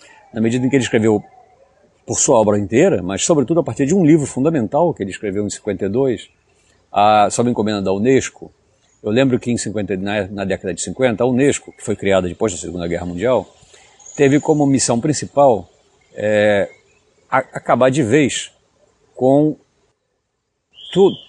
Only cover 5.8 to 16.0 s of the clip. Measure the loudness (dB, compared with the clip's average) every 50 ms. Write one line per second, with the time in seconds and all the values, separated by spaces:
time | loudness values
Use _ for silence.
5.8 | -4 -4 -2 0 0 0 -2 -4 -8 -14 _ _ _ _ _ _ _ _ _ _
6.8 | _ _ -2 2 2 4 4 4 4 2 2 0 -2 -2 -2 -2 -2 -2 -2 -2
7.8 | -2 -2 -2 0 2 2 2 2 0 -2 -8 _ -20 -20 -20 _ _ _ _ _
8.8 | _ _ _ _ -8 -4 0 0 2 2 0 -2 -2 -2 -4 -4 -4 -6 -6 -6
9.8 | -6 -4 -6 -6 -4 -4 -4 -4 -4 -6 -6 -6 -6 -4 -4 -4 -6 -6 -8 -8
10.8 | -8 -8 -4 -2 -2 0 0 0 0 0 2 2 2 2 0 -2 -6 -16 -20 -12
11.8 | -8 -8 -6 -4 0 0 2 2 0 -2 -2 -4 -4 -4 -4 -6 -10 -10 -8 -8
12.8 | -6 -6 -6 -6 -6 -8 -6 -4 -2 0 0 0 -2 -4 _ _ _ _ _ _
13.8 | _ _ _ _ -20 -10 -2 2 2 4 4 2 2 0 0 2 2 2 2 0
14.8 | 0 -2 -2 -2 -2 -2 -4 -4 -6 -4 0 4 4 4 4 2 -2 -8 _ _
15.8 | _ _ _ _